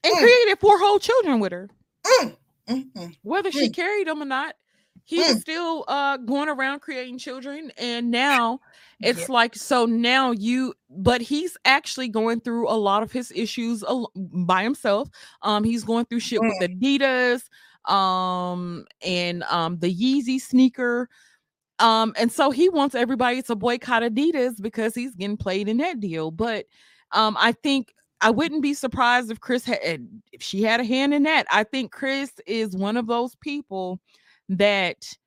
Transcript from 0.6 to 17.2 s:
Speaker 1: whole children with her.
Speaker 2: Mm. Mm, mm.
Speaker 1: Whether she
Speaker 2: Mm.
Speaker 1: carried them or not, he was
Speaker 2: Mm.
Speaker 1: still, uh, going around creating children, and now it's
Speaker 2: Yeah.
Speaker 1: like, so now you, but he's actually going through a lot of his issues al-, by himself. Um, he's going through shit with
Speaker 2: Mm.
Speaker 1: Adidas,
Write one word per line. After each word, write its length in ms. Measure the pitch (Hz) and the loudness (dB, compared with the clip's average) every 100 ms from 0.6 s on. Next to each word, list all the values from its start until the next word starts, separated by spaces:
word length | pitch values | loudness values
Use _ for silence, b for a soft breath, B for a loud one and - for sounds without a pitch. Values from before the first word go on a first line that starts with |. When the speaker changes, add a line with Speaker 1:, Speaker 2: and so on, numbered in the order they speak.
| 403 415 | 6 6
Speaker 1:
whole 200 | 403 403 | 6 4
children 420 | - 508 381 247 | 4 2 4 2
with 120 | 196 | 0
her. 180 | 175 202 _ _ _ | -4 -14 _ _ _
Speaker 2:
Mm. 320 | 403 508 277 - _ _ - | 4 4 4 -8 _ _ -6
Mm, 240 | 262 269 | -6 -6
mm. 240 | - 175 165 | -14 -16 -14
Speaker 1:
Whether 280 | 202 349 202 | -4 -2 -2
she 200 | 269 262 | 0 -2
Speaker 2:
Mm. 40 | |
Speaker 1:
carried 340 | - 339 415 359 | 0 -2 -2 -2
them 120 | 302 | -4
or 60 | 285 | -4
not, 300 | 262 302 - _ _ _ _ | -6 -6 -10 _ _ _ _
he 160 | _ 339 | _ 0
was 180 | 339 226 | 2 2
Speaker 2:
Mm. 20 | |
Speaker 1:
still, 440 | - 320 339 320 - | -2 -6 -4 -4 -2
uh, 300 | 277 277 277 | -2 0 -2
going 320 | 226 277 302 | -2 -2 -2
around 300 | 277 262 285 | -2 -4 -6
creating 360 | - 269 254 247 | -10 -10 -10 -12
children, 560 | 294 262 262 285 311 - | -12 -12 -12 -12 -14 -8
and 320 | 240 233 240 | -6 -4 -2
now 500 | 240 277 269 233 254 b b b b | 0 2 2 2 -2 b b b b
it's 200 | - 220 | -2 -2
Speaker 2:
Yeah. 60 | 165 | 0
Speaker 1:
like, 260 | 254 233 220 | 2 0 -2
so 300 | - 262 233 | 0 2 2
now 460 | 226 233 262 262 | 2 2 2 2
you, 420 | 233 214 247 262 - _ | 0 -2 -2 -2 -6 _
but 320 | 139 196 240 | -2 2 2
he's 340 | 233 294 339 - | 0 -4 -4 -2
actually 440 | - 269 - - 254 | 2 2 2 -8 -4
going 320 | 214 226 233 | -2 0 -2
through 280 | 240 233 233 | -2 -2 0
a 80 | 220 | 0
lot 260 | 202 202 | 2 0
of 80 | 220 | 0
his 220 | 262 240 | -6 -8
issues 480 | - 220 - 233 233 | -6 -6 -4 -4 -4
al-, 280 | 202 247 226 | -4 -4 -4
by 500 | 180 180 160 175 185 | -10 -8 -4 0 2
himself. 440 | 214 294 226 202 277 B B B | 0 -2 -2 -2 -2 B B B
Um, 240 | 202 208 | -2 0
he's 180 | 214 233 | 0 -2
going 220 | 208 226 | -2 -2
through 160 | 240 233 | -2 -4
shit 220 | - 226 | -2 0
with 140 | 226 196 | 0 0
Speaker 2:
Mm. 200 | 180 185 | -4 0
Speaker 1:
Adidas, 680 | 254 277 269 254 | 0 2 2 2